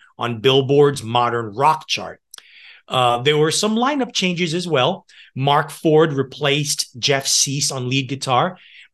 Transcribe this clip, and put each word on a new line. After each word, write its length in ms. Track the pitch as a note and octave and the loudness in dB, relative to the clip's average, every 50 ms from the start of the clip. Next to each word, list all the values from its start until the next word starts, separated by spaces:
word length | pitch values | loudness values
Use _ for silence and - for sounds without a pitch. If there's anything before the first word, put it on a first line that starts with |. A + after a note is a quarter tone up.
| _ _ _ | _ _ _
on 220 | - A#2 A#2+ A#2+ A2 | -8 -6 -6 -6 2
Billboard's 640 | G2+ C3 C3 C#3 C3+ B2+ C#3+ C#3+ D3 C#3+ C#3+ - A2 | 2 4 4 4 4 4 4 4 4 4 2 -2 -8
modern 500 | A2 A#2+ A#2+ A#2+ A#2+ A#2 A#2 A2+ G#2+ G2+ | -2 0 0 0 2 0 -2 -4 -6 -4
rock 340 | A2+ C#3 D#3 D3+ - - | 0 2 2 2 0 -4
chart. 340 | - - A2+ F#2 F2 E2 _ _ _ - - _ _ _ - - - - - _ | -8 -8 -8 -8 -12 -14 _ _ _ -20 -20 _ _ _ -20 -20 -20 -20 -20 _
Uh, 340 | - - B2+ B2+ A#2+ A#2+ B2 | -4 -2 0 2 2 0 2
there 160 | B2+ D3 D3+ | 0 0 2
were 140 | D3 D3+ D#3+ | 2 2 2
some 240 | D3+ - - G#3+ A3 | 0 0 -2 0 0
lineup 380 | A3+ A#3+ C4+ D4+ C#4 B3 B3 - | 0 0 0 0 -2 -4 -4 -4
changes 400 | - F#3+ F3+ F3+ D#3+ F3+ E3 D3+ | -4 -2 -2 -2 -2 -4 -4 -4
as 140 | F3+ E3+ | -6 -4
well. 380 | F3 D#3 C3 B2 D3+ G3 F#3 _ _ - - - - _ | 0 0 2 2 2 0 -4 _ _ -20 -20 -20 -14 _
Mark 340 | C3 C3+ C#3+ C#3+ D3+ D3+ D3 | -2 0 2 2 2 2 -2
Ford 440 | - - - E3 D3+ D#3 E3 D#3+ C#3 | -10 -2 0 2 4 4 4 2 0
replaced 840 | C3+ C3 - - B2+ D3 C#3+ C#3 D3+ D3 D3 - - - - _ | -4 -4 -6 -6 -4 -2 0 0 0 -2 -4 -4 -6 -6 -10 _
Jeff 300 | A#2+ G#2+ C#3 C#3 C3+ C3 | -6 -2 0 0 0 0
Cease 440 | - - - - C#3+ C3+ D3 C#3+ - | -2 0 0 0 -2 -2 -4 -4 -4
on 180 | C#3+ C3 B2 B2 | -4 -4 -4 -2
lead 180 | C3 C3+ C3+ | -2 -2 -2
guitar, 500 | A#2+ C#3 C3+ - C3+ B2 B2 D#3 F#3 F#3 - - - - - - _ | -4 -8 -8 -2 0 2 2 2 0 -4 -8 -20 -20 -20 -20 -20 _